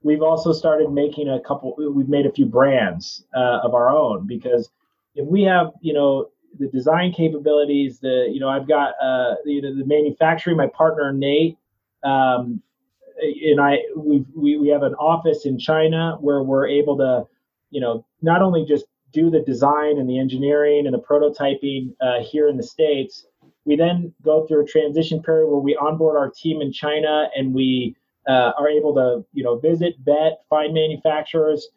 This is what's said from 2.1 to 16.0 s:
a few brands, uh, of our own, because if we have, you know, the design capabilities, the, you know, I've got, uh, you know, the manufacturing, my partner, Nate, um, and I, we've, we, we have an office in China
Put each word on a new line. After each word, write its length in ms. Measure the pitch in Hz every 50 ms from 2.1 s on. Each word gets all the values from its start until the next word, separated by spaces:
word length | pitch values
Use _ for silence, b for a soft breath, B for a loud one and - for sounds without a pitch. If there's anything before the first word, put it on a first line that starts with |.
| 147 143 139
a 80 | 139
few 140 | - - 139
brands, 800 | 113 110 123 135 139 135 127 110 95 87 85 - - - - _ _ -
uh, 240 | 131 127 123 120 113
of 120 | - - 123
our 160 | 120 120 127
own, 360 | 139 151 147 123 107 92 92
because 440 | 101 120 110 - 127 123 120 110 - _ _ _ _ _ _ _ _ _
if 120 | 143 139
we 160 | 147 175 202
have, 280 | 202 190 185 180 175 170 - -
you 100 | 165 160
know, 380 | 147 147 143 139 135 135 - - _ _ _ _ _ -
the 80 | 139 131
design 440 | 135 131 123 147 160 170 180 180
capabilities, 880 | 175 170 165 160 156 147 143 151 151 147 147 143 147 143 143 135 120 _
the, 260 | - 131 127 127 123 117
you 80 | 113 135
know, 80 | 135 135
I've 180 | 135 139 135
got, 280 | 135 151 139 143 135 - -
uh, 320 | 135 131 131 127 127 120 107 - -
you 160 | 151 147 143
know, 160 | 139 139 135
the 80 | 139 135
manufacturing, 720 | 135 147 151 151 147 - _ 160 160 165 165 - 180 165
my 100 | 156 139 131
partner, 440 | - - 156 160 156 156 143 139
Nate, 460 | 139 135 139 139 143 147 160 156 156 _ _ _ _ _ _ _ _ _
um, 600 | - 139 135 135 131 131 127 123 123 120 120 107 _ _ _ _ _ _ _ _ _ - - -
and 380 | 156 156 143 - 156 156 147 143
I, 200 | 143 139 139 - - - -
we've, 300 | 160 151 151 147 139 131 135 151
we, 220 | 160 147 143 147
we 120 | 151 143 147
have 140 | 147 143
an 120 | 139 131 -
office 500 | - 147 160 170 165 165 165 147 147 -
in 140 | 139 131 117
China 580 | - - 156 160 160 160 160 160